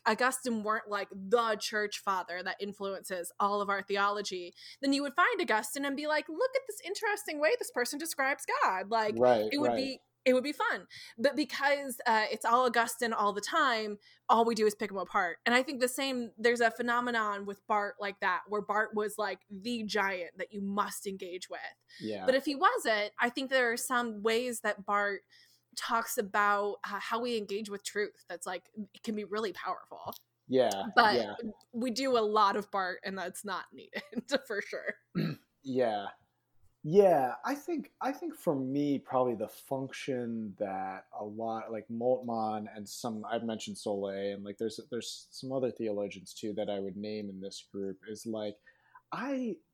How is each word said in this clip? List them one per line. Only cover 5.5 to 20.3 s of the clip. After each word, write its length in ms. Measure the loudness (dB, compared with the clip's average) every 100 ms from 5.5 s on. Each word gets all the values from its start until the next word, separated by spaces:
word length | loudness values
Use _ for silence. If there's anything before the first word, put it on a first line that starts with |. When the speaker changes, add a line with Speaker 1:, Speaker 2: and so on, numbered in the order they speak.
| 2 0 -4
Speaker 1:
and 140 | -2 -2
be 100 | 0
like, 220 | 0 0
"Look 220 | 0 0 0
at 60 | -4
this 100 | -8 -8
interesting 560 | -2 0 0 -2 0
way 80 | 2 2
this 120 | 0
person 280 | -2 -2 -2
describes 460 | -4 0 0 0 -2 2
God." 260 | 2 2 0
Like, 240 | 0 2 6
Speaker 2:
Right, 320 | 6 6 4
Speaker 1:
it 60 | 2
would 140 | 2
Speaker 2:
right. 40 | 2
Speaker 1:
be, 220 | 0 -6 _ _ 4
it 80 |
would 100 | 4
be 100 | 2
fun. 340 | 0 0 -2 -6 -18 -16 0
But 180 | 2 2
because, 600 | -2 0 2 2 0 -2 2
uh, 160 | 4 2
it's 140 | 0 4
all 200 | 6 6
Augustine 460 | 4 2 0 -2
all 220 | 2 2
the 80 | 0
time, 560 | 0 2 4 2 -2 -6 _ _ 4
all 160 | 6 6
we 100 | 4
do 100 | 4
is 80 |
pick 160 | 2 -2
him 60 | -4
apart. 440 | -2 0 0 0 4
And 80 |
I 100 | 4
think 180 | 4 0
the 80 | 0
same, 420 | 0 -2 -2 -6 2
there's 240 | 4 6
a 100 | 4
phenomenon 720 | 4 2 2 2 2 0 -2 -6
with 140 | -8 0
Barth 280 | 0 0 -4
like 220 | -6 -2
that, 220 | 0 0 0
where 140 | -2
Barth 300 | 0 0 0 0
was, 200 | -2 -2
like, 220 | -4 -4 _
the 320 | -8 -4 -4
giant 480 | -2 0 0 -2 -6